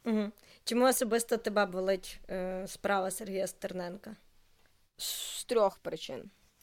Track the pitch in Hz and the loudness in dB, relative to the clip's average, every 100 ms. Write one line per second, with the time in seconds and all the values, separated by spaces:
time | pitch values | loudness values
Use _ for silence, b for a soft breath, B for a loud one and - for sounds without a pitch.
0 | 233 220 208 - B B - 233 254 254 | 0 2 0 -6 B B -2 4 6 6
1 | 233 226 226 226 226 208 196 180 190 190 | 2 2 2 0 2 2 2 2 2 0
2 | - - - 190 185 185 185 - 196 196 | -2 -14 -8 -6 -4 -6 -8 -4 0 2
3 | 190 185 214 190 185 - 190 180 175 190 | 0 -4 -4 -2 -2 -4 -6 -6 -6 -8
4 | - 214 - _ _ _ _ _ _ _ | -12 -16 -20 _ _ _ _ _ _ _
5 | - - - - - 233 196 - 170 160 | -8 -6 -8 -10 0 4 4 2 -8 -8
6 | - 254 202 - _ _ | -8 -10 -12 -18 _ _